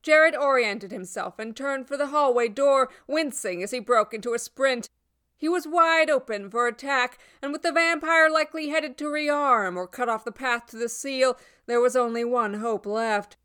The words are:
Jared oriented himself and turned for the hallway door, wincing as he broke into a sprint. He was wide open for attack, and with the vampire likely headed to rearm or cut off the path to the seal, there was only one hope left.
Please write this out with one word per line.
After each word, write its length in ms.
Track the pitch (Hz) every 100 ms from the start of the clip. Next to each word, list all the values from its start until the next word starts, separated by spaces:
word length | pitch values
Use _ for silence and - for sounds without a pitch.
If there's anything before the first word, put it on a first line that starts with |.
Jared 320 | - 311 320
oriented 600 | 302 285 262 226 202 196
himself 460 | 208 185 - 185 -
and 140 | 220 220
turned 320 | 277 269 254
for 80 | 277
the 100 | 277
hallway 400 | 294 285 240 233
door, 420 | 208 277 269 254 - -
wincing 560 | 302 302 - 202 175
as 100 | 196
he 100 | -
broke 320 | 190 220 214
into 200 | 220 233
a 60 | 233
sprint. 500 | - - 269 247 - _ _ _ _ _
He 140 | 311
was 180 | 359 330
wide 420 | 339 330 330 320
open 400 | 277 254 208 202
for 180 | 233 240
attack, 500 | 233 277 269 247 - - _
and 100 | 277
with 120 | 302
the 100 | 339
vampire 560 | 311 330 330 311 330 320
likely 400 | 311 302 320 302
headed 280 | 311 302 -
to 120 | 294
rearm 640 | 294 294 294 285 233 190 180
or 120 | 185
cut 200 | - 240
off 160 | 220
the 80 | 233
path 360 | 208 262 233 233
to 100 | 226
the 100 | 233
seal, 500 | - 277 269 254 - - _ -
there 160 | 240
was 160 | 247 254
only 260 | 240 233
one 300 | 233 247 214
hope 320 | 208 233 208 202
left. 500 | 214 226 208 208 _